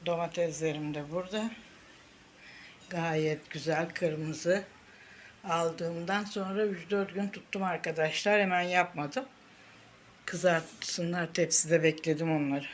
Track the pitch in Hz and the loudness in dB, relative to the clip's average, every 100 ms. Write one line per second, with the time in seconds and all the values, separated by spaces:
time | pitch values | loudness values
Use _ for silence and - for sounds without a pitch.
0 | - 170 170 170 170 147 160 151 151 147 | -2 -2 -2 0 -2 0 -2 -2 -4 -6
1 | 147 170 185 214 226 233 - - - - | -4 -6 -4 -4 -4 -8 -18 -20 -20 -20
2 | - - - - - - - - - 175 | -20 -20 -20 -20 -20 -20 -20 -20 -8 -2
3 | 165 156 156 151 - 156 143 156 175 - | 0 2 0 -2 -6 -8 -2 0 0 0
4 | 175 156 156 151 170 190 196 - - - | -2 0 -4 -4 0 0 0 -18 -20 -20
5 | - - - - 196 165 165 165 170 170 | -20 -20 -20 -16 -2 0 0 -2 -6 -4
6 | 170 202 208 208 190 190 214 185 165 202 | -2 -2 -2 -6 -4 0 0 -2 -2 -2
7 | 190 175 196 196 - 202 190 165 170 156 | 0 -2 -4 -6 -8 -2 -2 -2 -4 0
8 | 156 - 208 208 196 180 180 180 175 147 | 0 2 4 4 4 2 2 4 2 0
9 | 147 254 269 - - - - - - - | -4 -4 -8 -16 -20 -20 -20 -20 -20 -20
10 | - - - 170 180 165 160 - - - | -20 -16 -10 2 4 4 0 -10 -8 -4
11 | 170 175 165 170 165 - 156 165 160 156 | -2 -2 -2 2 2 4 4 6 6 2
12 | 165 151 165 156 143 139 139 | 0 0 2 2 2 -2 -4